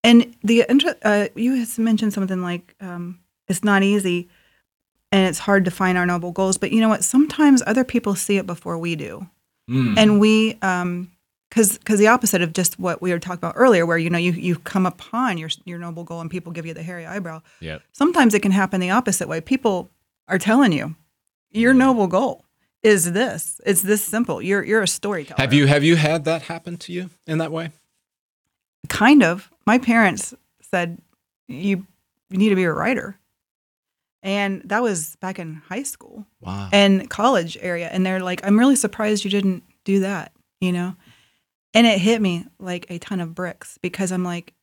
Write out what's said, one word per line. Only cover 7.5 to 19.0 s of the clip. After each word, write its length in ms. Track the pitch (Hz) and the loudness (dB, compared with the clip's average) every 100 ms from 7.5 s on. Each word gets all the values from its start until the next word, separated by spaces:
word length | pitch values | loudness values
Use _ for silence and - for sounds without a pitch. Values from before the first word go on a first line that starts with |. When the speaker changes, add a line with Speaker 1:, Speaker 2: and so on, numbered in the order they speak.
| 262 - | 6 4
Speaker 1:
other 180 | 233 | 0
people 300 | 254 240 208 | 0 -2 -2
see 240 | 196 - 196 | -4 -2 -2
it 80 | 190 | -2
before 320 | 170 170 170 | -10 -8 -6
we 180 | 170 160 | -4 -6
do. 320 | 139 90 180 _ _ _ - | -8 -12 -16 _ _ _ -4
Speaker 2:
Mm. 300 | 131 131 208 | 0 2 4
Speaker 1:
And 220 | 214 208 | 6 6
we, 400 | 214 220 220 214 | 6 4 2 -2
um, 480 | 190 180 180 175 180 _ _ _ _ | -4 -2 -4 -6 -10 _ _ _ _
'cause, 280 | 226 208 - | 0 0 0
'cause 140 | - 208 | -4 2
the 80 | 214 | 4
opposite 360 | 240 226 185 | 4 2 0
of 100 | 170 | -2
just 260 | 175 175 - | -2 -4 -4
what 220 | 185 165 | -6 -4
we 100 | 180 | -4
were 60 | 175 | -4
talking 220 | 180 180 | -6 -8
about 160 | 170 - | -8 2
earlier, 260 | 254 190 | 4 6
where, 140 | 170 170 | 4 0
you 120 | 165 | 0
know, 80 | 170 | 0
you, 120 | 175 | 0
you 220 | 170 180 170 | -2 -2 -4
come 300 | - 196 185 | -2 -2 -2
upon 520 | - - 226 254 175 | -4 -8 -2 -2 -2
your, 100 | 156 - - | -8 -12 -12
your 140 | 170 | -12
noble 240 | 170 165 | -12 -14
goal 180 | 170 170 | -12 -10
and 80 | 165 | -8
people 220 | 180 175 | -10 -10
give 100 | 170 165 | -12 -12
you 100 | 160 | -12
the 80 | |
hairy 240 | 165 175 160 | -12 -12 -12
eyebrow. 340 | 196 180 160 _ _ | -10 -10 -12 _ _
Speaker 2:
Yep. 220 | 80 78 _ | -14 -14 _
Speaker 1:
Sometimes 440 | - 302 349 240 208 | -2 0 2 2 2
it 60 | |
can 100 | 202 | 2
happen 280 | 190 190 190 | 0 0 -2
the 120 | 180 | -2
opposite 360 | 208 | -2